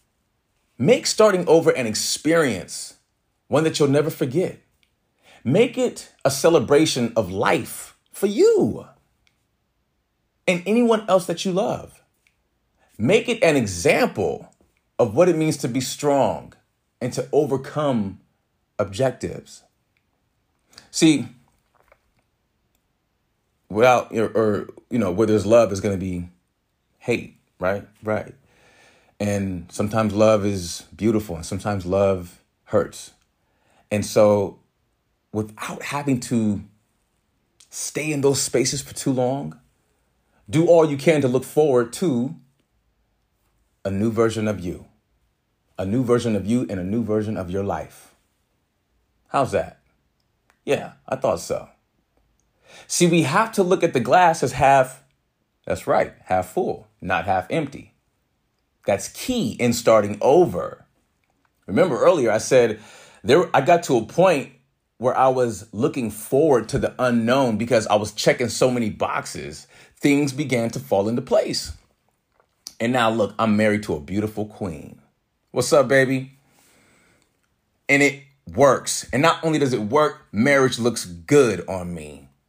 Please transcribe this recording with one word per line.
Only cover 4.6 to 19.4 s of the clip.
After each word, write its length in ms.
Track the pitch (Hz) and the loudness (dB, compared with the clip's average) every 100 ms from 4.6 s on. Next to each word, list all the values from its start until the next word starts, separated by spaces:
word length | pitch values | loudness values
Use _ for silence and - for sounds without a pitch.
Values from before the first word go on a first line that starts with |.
| _ _ _ _ _ _ _ - | _ _ _ _ _ _ _ -8
Make 320 | 110 165 254 254 | 0 2 2 0
it 340 | 247 - - _ | -4 -4 -18 _
a 60 | 139 | -2
celebration 800 | 139 170 165 110 143 160 131 117 - | 2 4 4 4 4 4 0 -2 -2
of 140 | 90 | -2
life 640 | 95 117 160 117 - - _ _ | -2 -2 -2 -4 -14 -18 _ _
for 140 | - 208 | -6 -4
you 600 | 208 427 440 135 87 - _ _ _ _ _ _ _ _ _ _ _ _ _ _ _ - | 2 2 4 0 -4 -14 _ _ _ _ _ _ _ _ _ _ _ _ _ _ _ -2
and 160 | 175 185 | -2 0
anyone 420 | 226 240 214 214 | 2 2 2 2
else 180 | 185 180 | 0 0
that 180 | 170 | -6
you 80 | 190 | -2
love. 500 | 180 240 - - _ _ _ _ _ _ _ _ _ _ - | -2 -2 -6 -10 _ _ _ _ _ _ _ _ _ _ -4
Make 300 | 117 220 233 | 2 2 0
it 140 | 233 | 0
an 140 | 165 147 | 2 2
example 960 | 104 90 139 233 233 - 85 - - _ _ _ _ - | -2 -2 0 2 0 -2 -4 -6 -12 _ _ _ _ -2
of 160 | 120 | 0
what 140 | 113 180 | 4 2
it 80 | 160 | 2
means 200 | 156 147 | 0 -2
to 100 | 143 | -4
be 120 | 123 | -4
strong 720 | 123 - 147 139 110 78 - _ _ _ _ _ | -6 -4 0 2 0 -2 -12 _ _ _ _ _
and 120 | 123 | -8
to 160 | - 127 | -8 0
overcome 880 | 139 147 135 - 147 147 120 98 92 _ _ _ _ _ - | 0 0 -4 -6 -4 -2 -2 -4 -10 _ _ _ _ _ -6
objectives. 840 | 98 98 131 123 87 82 | -6 -2 -4 -2 -10 -10